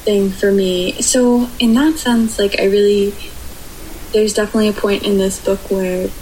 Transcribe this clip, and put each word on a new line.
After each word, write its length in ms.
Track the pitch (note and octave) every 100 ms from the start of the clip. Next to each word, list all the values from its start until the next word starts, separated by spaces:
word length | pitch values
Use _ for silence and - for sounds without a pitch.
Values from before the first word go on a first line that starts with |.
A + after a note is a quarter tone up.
thing 260 | - G#3 G3
for 220 | F#3+ G3+
me. 500 | G3 F#3+ F3+ F3+ -
So, 480 | A#3+ C4 B3 A#3+ A#3+ -
in 140 | A#3+ A3+
that 220 | D4+ D#4+
sense, 400 | B3 A#3 A3+ -
like, 200 | G3+ G3
I 60 | G3
really, 480 | G3+ G3+ G#3 G3+ G3+ - - - - - - - - -
there's 220 | A3 G#3+
definitely 360 | G3+ G#3 A3+ G#3+
a 40 |
point 300 | G3 G3+ G3+
in 140 | - G3+
this 260 | F#3+ F#3+
book 280 | - G3 -
where 380 | G3 F#3 F#3 F#3+ -